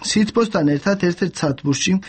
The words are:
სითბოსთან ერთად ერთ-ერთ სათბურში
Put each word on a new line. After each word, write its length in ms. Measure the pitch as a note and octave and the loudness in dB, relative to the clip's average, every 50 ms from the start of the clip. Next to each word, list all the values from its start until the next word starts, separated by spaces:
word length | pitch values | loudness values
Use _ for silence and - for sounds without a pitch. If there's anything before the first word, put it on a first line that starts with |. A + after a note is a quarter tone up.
| - | -8
სითბოსთან 600 | - - G#3 G#3+ G#3+ - A#3 A#3 A3 - F#3 D3+ D3 D3 C#3 | -2 0 2 2 2 2 0 0 2 0 0 2 2 2 0
ერთად 200 | - G3 G3+ G3 - | 0 -2 0 0 0
ერთ-ერთ 320 | F3 E3+ - G3 F3 - | 0 0 0 -2 -4 -2
სათბურში 580 | - - D3 C3+ - - C#3+ C#3 - - F3+ F#3 F#3+ - | -2 -2 -2 -2 -2 -2 -2 -2 0 0 0 0 0 -2